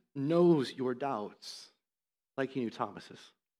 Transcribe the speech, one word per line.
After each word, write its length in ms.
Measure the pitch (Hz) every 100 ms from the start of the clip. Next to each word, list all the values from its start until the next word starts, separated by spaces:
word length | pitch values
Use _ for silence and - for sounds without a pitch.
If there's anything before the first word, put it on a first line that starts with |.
| _
knows 600 | 139 139 170 175 156 120
your 200 | - 127
doubts 760 | 123 139 113 104 - - - - _ _ _ _ _ _ -
like 140 | 135
he 80 | 135
knew 100 | 113
Thomas's. 600 | - 107 90 - - - _ _